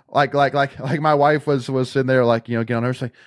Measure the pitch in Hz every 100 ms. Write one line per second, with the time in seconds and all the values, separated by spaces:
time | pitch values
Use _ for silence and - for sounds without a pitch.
0 | _ 131 143 143 139 139 139 - 135 147
1 | 156 147 143 151 147 143 123 131 127 135
2 | 131 131 120 117 117 117 117 117 120 127
3 | 123 -